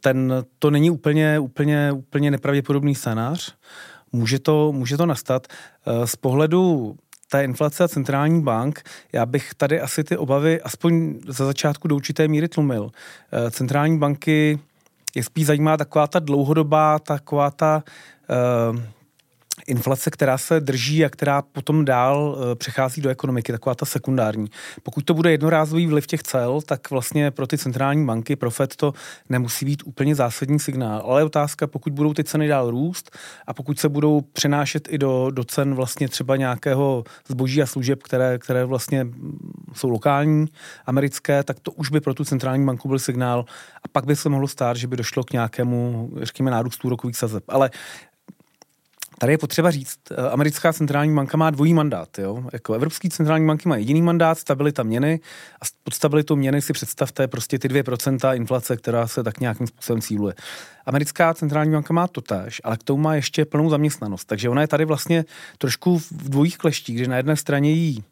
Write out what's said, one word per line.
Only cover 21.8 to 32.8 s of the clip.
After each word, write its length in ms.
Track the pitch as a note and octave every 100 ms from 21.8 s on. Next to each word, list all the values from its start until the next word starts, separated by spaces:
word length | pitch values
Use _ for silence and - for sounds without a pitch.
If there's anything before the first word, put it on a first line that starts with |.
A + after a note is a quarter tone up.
dál, 540 | C#3+ B2+ B2 C#3+ D3 C#3
eh, 160 | B2+
přechází 460 | A#2+ - - C3 B2+
do 100 | C#3
ekonomiky, 420 | B2+ C#3 B2+ A2
taková 220 | A#2 -
ta 120 | B2 C#3+
sekundární. 640 | C#3 - C3 A2 A2 G#2 - - -
Pokud 220 | - -
to 100 | C#3+
bude 160 | E3 E3+
jednorázový 560 | D#3 D#3 D#3+ D#3 D#3+ E3+
vliv 200 | D3+ -
těch 160 | D3+
cel, 380 | - C3 A#2+ C#3
tak 300 | D3+ C#3 -
vlastně 400 | C#3 A#2+ D3+ D3
pro 160 | C3 C3+
ty 120 | D3+
centrální 480 | C#3 B2 C3+ C#3+ D3
banky, 300 | A2+ A2+ C#3
pro 140 | B2
fed 260 | - C3+ -
to 160 | D3 C#3+ - - _
nemusí 380 | B2+ A#2+ - C#3
být 160 | C#3+ -
úplně 280 | C3 C#3
zásadní 440 | D3+ B2 - C3+ D3
signál. 420 | - C3 A#2+ G#2+ A2
Ale 140 | C3
je 40 |
otázka, 420 | D#3 D3+ D3 - D3
pokud 260 | C3+ -
budou 220 | C#3+ D3+
ty 100 | D3+
ceny 240 | D3 D3+ D3+
dál 220 | C#3+ A#2+
růst 400 | A#2+